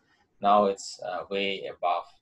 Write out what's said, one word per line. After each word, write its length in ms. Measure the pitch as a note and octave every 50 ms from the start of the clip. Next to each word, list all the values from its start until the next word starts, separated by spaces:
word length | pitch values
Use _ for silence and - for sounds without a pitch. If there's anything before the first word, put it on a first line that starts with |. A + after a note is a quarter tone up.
| _ _ _ _ _ _ _ -
Now 240 | - G2+ G#2 G#2 G2+
it's, 320 | G2 G2 - - - - - -
uh, 200 | - F2+ E2+ D#2+ -
way 400 | G2 G2 G2+ G2 F#2+ F#2 - C2+
above 360 | - - - F2 E2+ F2 - - - _